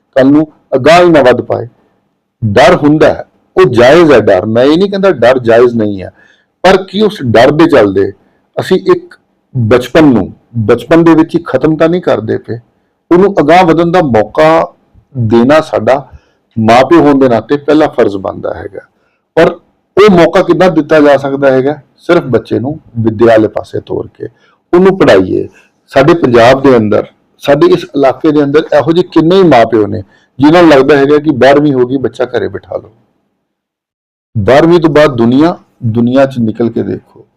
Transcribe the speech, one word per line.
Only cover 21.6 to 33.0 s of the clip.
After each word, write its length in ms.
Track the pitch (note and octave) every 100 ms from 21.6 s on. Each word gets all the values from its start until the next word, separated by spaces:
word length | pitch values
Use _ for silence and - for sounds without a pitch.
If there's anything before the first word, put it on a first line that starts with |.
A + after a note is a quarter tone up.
| C3 D3 _ _
ਸਿਰਫ 260 | - E3+
ਬੱਚੇ 360 | C#3 A2+ - A2+
ਨੂੰ 200 | B2 D#3 _ A#2
ਵਿੱਦਿਆ 280 | A2 G#2+ A2+
ਵਾਲੇ 200 | A2 G#2
ਪਾਸੇ 320 | - - -
ਤੋਰ 280 | - F#2+ -
ਕੇ 180 | - - _ _ _ _
ਉਹਨੂੰ 240 | F3 F#3 F#3+
ਪੜ੍ਹਾਈਏ। 500 | C#3+ G2 F#2 F#2+ G2 _ _ _ _
ਸਾਡੇ 260 | C#3 C#3+
ਪੰਜਾਬ 480 | E3+ C3 A#2 A#2 C#3
ਦੇ 160 | C3+ B2
ਅੰਦਰ, 280 | G#2+ G#2 - _ _ _
ਸਾਡੇ 300 | - D3 F3
ਇਸ 160 | F3+
ਇਲਾਕੇ 480 | - C#3+ C3+ - D#3+
ਦੇ 120 | D3
ਅੰਦਰ 160 | C#3 D3
ਇਹੋ 320 | D#3+ D3 C3
ਜਿਹੇ 160 | E3+ F3
ਕਿੰਨੇ 240 | E3 D#3+ F#3+
ਹੀ 80 |
ਮਾਂ 220 | F3+ B2 A2
ਪਿਓ 220 | A#2 G2+
ਨੇ 140 | G2 - _ _ -
ਜਿਨ੍ਹਾਂ 240 | D3 F3
ਨੂੰ 80 | E3
ਲੱਗਦਾ 260 | C#3 C3+ C#3+
ਹੈਗਾ 200 | C#3 D3
ਕਿ 140 | D3+
ਬਾਰਵੀਂ 420 | B2+ B2+ D3 D3
ਹੋ 120 | B2+ B2
ਗਈ, 120 | C3+
ਬੱਚਾ 280 | A#2 - B2
ਘਰੇ 220 | A2+ F#2+
ਬਿਠਾ 280 | G2 - G#2+
ਲਓ। 160 | - _